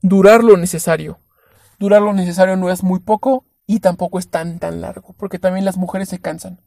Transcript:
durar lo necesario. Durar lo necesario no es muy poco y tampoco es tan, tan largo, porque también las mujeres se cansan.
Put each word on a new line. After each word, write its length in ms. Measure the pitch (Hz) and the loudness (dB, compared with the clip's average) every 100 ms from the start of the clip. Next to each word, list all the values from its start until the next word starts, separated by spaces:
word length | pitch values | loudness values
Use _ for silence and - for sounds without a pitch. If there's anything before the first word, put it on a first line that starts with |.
durar 440 | 185 196 190 226 | 2 6 6 6
lo 120 | 233 196 | 6 6
necesario. 600 | 170 165 - 160 156 156 _ _ _ _ _ _ | 4 -6 -4 -4 -6 -16 _ _ _ _ _ _
Durar 220 | 196 208 | 2 4
lo 100 | 208 | 4
necesario 440 | 196 180 175 190 190 | -2 -4 0 0 2
no 140 | 180 | -2
es 140 | 180 | -2
muy 160 | 185 185 | -2 -4
poco 480 | 180 214 - 262 _ _ _ | -2 -2 0 -2 _ _ _
y 100 | 214 | 0
tampoco 380 | 185 175 180 180 | 0 -2 -6 -6
es 120 | 180 | -6
tan, 280 | 165 165 170 | -6 -6 -8
tan 220 | 170 170 | -8 -8
largo, 320 | 170 185 - 185 | -10 -14 -20 -14
porque 200 | 196 180 | -12 -4
también 280 | 185 185 196 | -4 -2 -4
las 100 | 185 | -4
mujeres 320 | 180 190 196 | -6 -6 -8
se 100 | 180 | -10
cansan. 400 | - 160 185 180 | -10 -12 -14 -20